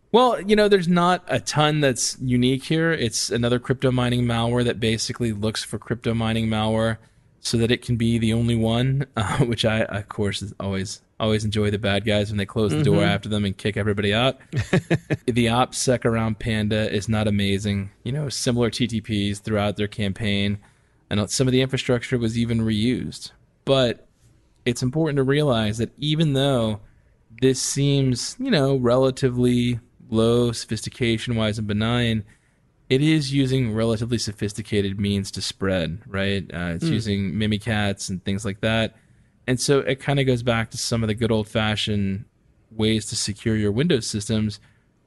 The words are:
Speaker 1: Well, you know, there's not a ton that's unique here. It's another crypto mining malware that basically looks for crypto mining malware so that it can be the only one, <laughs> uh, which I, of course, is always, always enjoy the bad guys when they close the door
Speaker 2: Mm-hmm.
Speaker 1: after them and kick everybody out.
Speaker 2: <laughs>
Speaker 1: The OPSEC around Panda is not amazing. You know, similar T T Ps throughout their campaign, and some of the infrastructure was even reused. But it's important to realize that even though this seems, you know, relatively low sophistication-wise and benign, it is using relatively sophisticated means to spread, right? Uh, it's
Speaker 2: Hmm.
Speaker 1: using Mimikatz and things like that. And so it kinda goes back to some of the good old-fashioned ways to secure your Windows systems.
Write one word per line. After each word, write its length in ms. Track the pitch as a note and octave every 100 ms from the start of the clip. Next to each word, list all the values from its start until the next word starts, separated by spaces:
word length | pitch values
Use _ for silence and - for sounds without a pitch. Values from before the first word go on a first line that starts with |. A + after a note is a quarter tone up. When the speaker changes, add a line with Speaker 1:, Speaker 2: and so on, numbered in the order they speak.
| _
Speaker 1:
Well, 300 | A3+ B3 F#3
you 140 | F#3+ G#3+
know, 120 | G#3
there's 220 | G3 E3
not 340 | F3+ F3 F3+ -
a 120 | B2
ton 400 | - - D3+ D3+
that's 380 | C#3+ B2 - -
unique 460 | B2+ B2 B2 C3 -
here. 260 | D#3+ E3
It's 380 | D#3+ A#2+ - -
another 300 | A#2 A#2+ A#2+
crypto 320 | - C3 C3
mining 320 | B2 B2 B2
malware 420 | A#2+ A#2 A#2 B2 A#2+
that 160 | G#2
basically 500 | A2+ A2+ - B2 A#2+
looks 320 | G2+ G#2+ G#2+
for 140 | - G#2+
crypto 360 | - A2+ A#2+
mining 340 | A2+ A2+ A2+ A2+
malware 500 | A2 A2 A2 A2+ A2 - _ _ _
so 180 | - A#2
that 120 | A2+
it 120 | A#2+
can 120 | - A#2+
be 220 | A#2 A#2
the 160 | A2+
only 220 | A2+ A#2 A#2
one, 500 | A2+ A#2 C3 C3+ C#3+
<laughs> 60 | -
uh, 200 | G2 C3+
which 240 | A#2+ A2
I, 180 | A2+ A2
of 260 | - G2+ -
course, 320 | - G2+ G2
is 120 | G2 -
always, 420 | G2 F#2+ F#2+ - _ _
always 260 | A2 G#2+ G#2+
enjoy 240 | G#2+ G#2
the 80 | G#2
bad 280 | G#2+ G2+ G#2+
guys 240 | G#2 G#2
when 80 | G#2+
they 80 | G2
close 260 | A2+ G#2
the 100 | -
door 140 | G#2 G2+
Speaker 2:
Mm-hmm. 120 | G2+
Speaker 1:
after 200 | G2+ G#2
them 160 | G#2+ G2+
and 120 | F#2+
kick 200 | A2 G#2
everybody 360 | G#2 G2+ G2+
out. 260 | G#2+ C3 - -
Speaker 2:
<laughs> 60 | C#3 - F3+ - E3+ - C3+ -
Speaker 1:
The 220 | A#2 A2+
OPSEC 580 | A#2+ B2+ - - B2 A#2+
around 340 | A2+ A2+ G#2
Panda 520 | A#2+ A2 G#2+ G#2+ A2
is 140 | G#2 G#2
not 200 | A2 G#2+
amazing. 640 | G2+ G2 G2 G#2 G2+ G2 -
You 80 | A#2
know, 160 | C#3+ D3
similar 400 | - B2+ A#2+ A#2
T 180 | - A#2
T 140 | A2+
Ps 380 | G#2 G#2 G2+ G2+
throughout 360 | - G#2 G#2 G2+
their 120 | G#2
campaign, 720 | - G2+ F#2+ G#2+ G2+ G2+ G#2 - _ _ _ _
and 200 | G2+ G2
some 180 | - C3
of 40 |
the 100 | B2+
infrastructure 560 | C3 B2 - A#2+ - B2
was 200 | A2+ A#2
even 240 | A#2 A2+
reused. 720 | A2 G#2+ A#2 G#2 D#2 - - - _ _ -
But 420 | C3+ B2 - _ _ _ _ _ _ B2+
it's 160 | A#2+
important 360 | C3 D#3 D#3+ C#3
to 60 |
realize 540 | C3 C#3+ D3 A#2 G#2+ G#2+
that 120 | A#2 -
even 340 | D3 D3+ D#3+
though 460 | C3+ C#3 B2+ A2 G#2 - _ _ _ _ A2+
this 200 | C3 C3
seems, 760 | - C#3 C#3+ C#3 C3+ B2 - -
you 100 | C4+
know, 280 | F3+ C3+ C3+
relatively 1040 | A#2+ B2 C3+ C3 C3 B2 B2 B2 A#2+ A#2 - _ -
low 420 | A2 A2+ A#2+ A#2+
sophistication-wise 1080 | A2+ - A2 - - A#2 A2 - A2+ A2 G#2+
and 100 | G#2
benign, 560 | G#2 A2 A#2+ A#2 A2 - _ _ _ _ _ _
it 120 | C3
is 320 | D3+ D#3+ C3+
using 400 | C#3 C3 C3 A#2+
relatively 440 | G#2+ A2+ G#2+ A#2 A#2
sophisticated 800 | - G2 G#2 G2+ G#2 G#2 G2 G2
means 320 | G2+ G2+ F#2+
to 100 | -
spread, 580 | - - F#2+ F#2 D#2+ F2 A#2+
right? 380 | G2 G2 G2 -
Uh, 200 | E2 F2 E2+
it's 120 | E3
Speaker 2:
Hmm. 60 |
Speaker 1:
using 400 | A2 A2 G2 G2
Mimikatz 760 | F#2 G#2+ G#2+ A#2 G#2+ G2+ G2+ -
and 140 | F#2
things 220 | - G2 G#2
like 160 | G2
that. 340 | A2 A2+ A2 - _ _ _ _ -
And 120 | B2+
so 200 | - C#3
it 220 | - C3+
kinda 220 | - C#3+
goes 200 | C3 B2
back 280 | B2 A2+ A2
to 60 | -
some 260 | - A#2
of 40 | A2
the 80 | G#2+
good 160 | A2+
old-fashioned 920 | A2 G#2+ A2+ G#2+ G#2 - G#2 G2 F#2+ - _ _ _ _
ways 340 | A2 A2 A2 -
to 80 | -
secure 400 | - G2+ A2+ A2
your 160 | G#2
Windows 360 | G#2 E3+ C3+ -
systems. 520 | G#2+ G2+ A2 A2 - - _ _ _